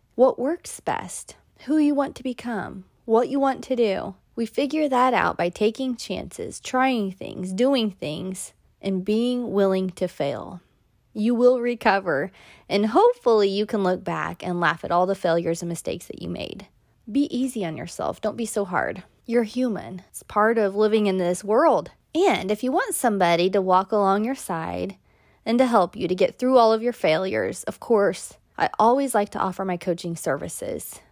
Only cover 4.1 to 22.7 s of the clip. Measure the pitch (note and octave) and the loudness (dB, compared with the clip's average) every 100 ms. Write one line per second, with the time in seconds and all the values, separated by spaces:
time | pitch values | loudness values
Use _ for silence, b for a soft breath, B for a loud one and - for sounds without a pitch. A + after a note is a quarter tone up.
4.1 | F#3+ _ - A3+ - C#4 D4+ D4+ B3+ B3+ | -12 _ -6 -4 -2 -2 0 0 2 4
5.1 | A3+ E3+ - F3 - G#3+ A3+ C4 A#3+ - | 4 2 0 -4 0 0 0 -6 -6 -8
6.1 | F3+ - - - - - B3+ C4 B3 G3 | -8 -10 -10 -12 -12 -4 0 2 0 -4
7.1 | F#3 - - F#3 F#3 B3+ C#4 A3 F#3 D3+ | -8 -12 -10 -8 0 2 2 0 -4 -8
8.1 | D#3 F#3 F#3+ - _ _ _ G3 F#3+ F#3+ | -8 -8 -10 -14 _ _ _ -4 -4 0
9.1 | G#3+ A#3+ B3 A#3 F#3+ G3 F#3+ F#3+ - F3+ | 0 0 -2 -2 0 2 2 -2 -4 -6
10.1 | - C#3+ A2+ - F3 _ _ _ _ _ | -4 -4 -4 -10 -16 _ _ _ _ _
11.1 | G#3+ A3 A#3 B3 B3+ A#3+ A#3+ A3+ G3 F#3+ | -4 -2 4 4 4 0 0 2 2 2
12.1 | C#3 F#3 B B B B G3+ G#3+ C4+ A#4 | -2 -2 B B B B 0 2 4 4
13.1 | B4 B3 A3 G3+ G3 G#3 G#3+ F#3 F#3 - | 4 2 4 2 0 -2 0 0 0 -4
14.1 | D#3+ D#3+ - - F3 E3 E3+ - F3 F#3 | -6 -6 -8 -6 0 0 0 0 2 2
15.1 | F#3+ F3 E3+ E3+ E3+ E3+ E3+ - - - | 0 0 0 0 -4 -6 -8 -8 -8 -10
16.1 | - - F3 - - - _ _ _ - | -12 -10 -8 -10 -12 -18 _ _ _ -6
17.1 | A#3+ C#4+ B3 C4 A#3+ E3+ D#3+ E3+ - - | -2 -2 -2 -4 -4 -6 -6 -10 -6 -6
18.1 | F#3+ A3 A3+ A3 G#3+ G3 E3+ B1+ G3 - | -4 -6 -4 -4 -4 -2 -2 -2 -6 -12
19.1 | _ - A#3 G#3+ B3 B3+ F#3+ A2 F#3 - | _ -2 0 0 -2 -2 -4 -8 -14 -16
20.1 | - - G#3 G#3+ A3+ G3+ G3+ G#3+ A3 G#3 | -20 -4 2 4 4 2 2 2 4 2
21.1 | F#3+ F3 F3+ G3+ A3 D#4+ G3 E3+ _ _ | 2 0 -2 0 4 4 4 0 _ _
22.1 | D#4+ F#4+ A3+ F#3 G#3 B3 | 2 2 2 -2 -2 0